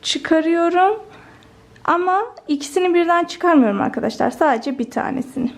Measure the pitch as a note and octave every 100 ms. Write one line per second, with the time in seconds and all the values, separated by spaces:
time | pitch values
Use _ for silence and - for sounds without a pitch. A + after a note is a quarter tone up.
0 | - D4 - D#4+ D#4+ E4+ E4+ F4 F#4+ A4
1 | - - - - - - - - - E4+
2 | F#4 F#4+ A#4 - - D4 - - F4+ F4
3 | E4+ E4+ F4 - F4+ D#4+ A#3 G3+ - G#3
4 | A3+ A3+ - B3+ D#4 A#3 B3+ C4+ A#3 -
5 | - C4 B3 - B3+